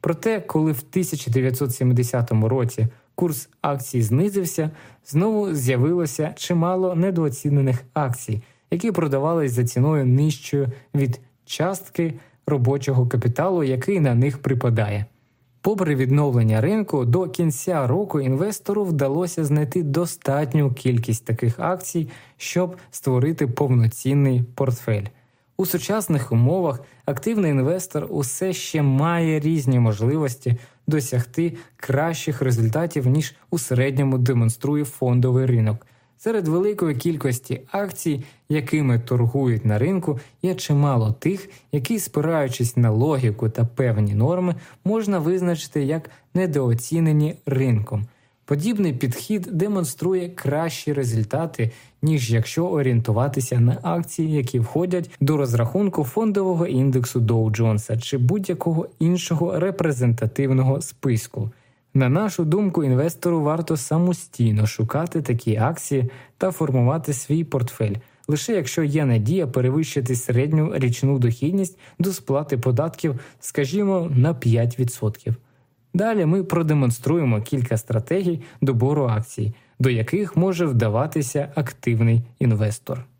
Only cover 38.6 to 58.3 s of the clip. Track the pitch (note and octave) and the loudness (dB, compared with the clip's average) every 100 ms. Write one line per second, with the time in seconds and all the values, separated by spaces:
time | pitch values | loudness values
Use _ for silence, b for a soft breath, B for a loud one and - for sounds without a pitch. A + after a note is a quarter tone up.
38.6 | A#2+ D#3 C#3 A#2+ A#2 B2 A#2 C3+ C3 A2+ | 0 0 2 0 0 0 2 2 0 0
39.6 | A2 G#2 C#3+ F#3+ - A#2 B B F3+ F3+ | 0 0 2 0 -2 -4 B B -4 -4
40.6 | - D3 C#3+ B2+ A2 A2+ D#3 F#3+ - B | 0 2 4 2 0 0 -2 -2 -8 B
41.6 | B D3 B2 A3+ - - D3+ E3 C3+ B2 | B -4 -2 -4 -2 -2 0 0 -2 -2
42.6 | A#2+ - A#2 A2 C#3 C#3+ B2 G2+ A2 A2 | -2 2 2 2 2 2 0 0 -4 0
43.6 | A#2 - B2+ G#2+ G#2 G#2 B2+ F3+ F3+ F3 | -2 0 0 2 0 2 2 2 0 -2
44.6 | B B F#3 A3 G#3 G3 D#3 F#3 F3+ E3 | B B -2 -2 0 0 0 0 0 -2
45.6 | - D3+ C#3 D#3+ D#3 B B F3 F#3 C#3+ | -4 -4 -2 -2 -6 B B -2 0 0
46.6 | B2+ A#2 - E3 D#3+ D3+ D3+ D#3 - C3 | 2 0 0 0 2 4 2 -2 -4 0
47.6 | C3 A2+ G#2 G#2+ A2 b b b - C#3+ | 2 2 0 -4 -6 b b b -4 -2
48.6 | F#3 A3 F#3 B2 C3 - - G#3+ F3+ E3 | 0 0 0 0 -2 -4 -4 -4 -2 -2
49.6 | G3+ G3 E3+ - F3 F#3 F3 F3 C3 D3 | 0 0 -4 -4 -2 -2 -4 -6 -2 -2
50.6 | E3 D#3+ - C#3+ B2+ A2+ G#2+ C#3+ E3 - | -2 -4 -4 -2 0 0 -2 -2 -4 -2
51.6 | A2+ B B B D3+ D#3 A#2 A2+ A2+ - | -4 B B B 0 0 2 0 0 -2
52.6 | F3 E3+ C3 A#2+ A#2 G#2+ C3 A#2 B2 B2 | 0 0 2 2 2 0 0 -2 -2 2
53.6 | A#2+ D#3 E3+ E3+ E3+ - D#3+ D3+ B2 B2 | 2 2 -2 -2 -4 -4 -2 0 0 -2
54.6 | A2+ D3 F3+ F3+ E3+ B C#3 D#3 C3+ A#2 | -2 0 0 -2 -4 B 0 2 2 0
55.6 | A#2 F#3 G3+ E3 C3+ - A3 G3+ F#3+ F3 | 0 2 0 0 -2 0 0 2 0 0
56.6 | F3 B2+ C3+ B2+ A#2+ B2 A2+ A2+ A2 G#2+ | 0 2 2 2 0 0 2 2 2 2
57.6 | A#2 G#2+ - A2+ - C#3 B2 | 2 2 -2 -6 -2 0 2